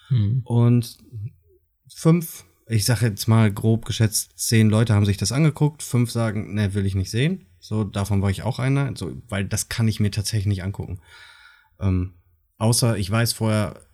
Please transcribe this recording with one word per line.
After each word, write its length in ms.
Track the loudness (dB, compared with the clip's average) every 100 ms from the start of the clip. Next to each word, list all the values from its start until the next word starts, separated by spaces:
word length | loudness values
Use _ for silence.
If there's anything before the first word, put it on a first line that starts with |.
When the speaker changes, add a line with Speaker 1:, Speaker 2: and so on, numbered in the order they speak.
| -4
Speaker 1:
Mhm. 300 | 0 2 0
Speaker 2:
Und 540 | 0 2 4 4 2 -8 -18 -14 -14 -14 _ _ _ _ _
fünf, 500 | 0 4 4 2 -10 -20 _ -4
ich 180 | 0
sag 180 | 2 2
jetzt 260 | 0 0 2
mal 240 | 4 4
grob 320 | 2 0 0 0
geschätzt, 460 | 0 0 0 -8 -8
zehn 320 | 0 4 4
Leute 260 | 4 4
haben 120 | 4 2
sich 100 | 0
das 160 | -2
angeguckt, 500 | 2 2 2 -2 -2
fünf 280 | -4 0 0
sagen, 440 | 0 -2 -4 -4
„Nee, 200 | -2 0
will 120 | 0 -2
ich 80 | -2
nicht 140 | -2
sehen.“ 360 | -2 -2 -2 -8 _
So, 240 | -6 -4
davon 360 | -4 -4 -2 0
war 100 | 0
ich 120 | -2
auch 160 | -4 -4
einer, 360 | -2 0 -2 -6
so, 260 | -10 -12 -8
weil 160 | -6 -4
das 220 | -6 -6
kann 180 | -2 -2
ich 120 | 0
mir 100 | -2
tatsächlich 360 | -2 -4 -2 -2
nicht 160 | -2
angucken. 360 | -4 -8 -10 -12 -14 -20 -20 -20 -20 _ _ _
Ähm, 340 | 0 0 -2 -8 _ _ _ -2
außer 400 | 0 2 2 0
ich 120 | -2
weiß 220 | 0 -2
vorher, 480 | -2 0 0 -2 -6 -20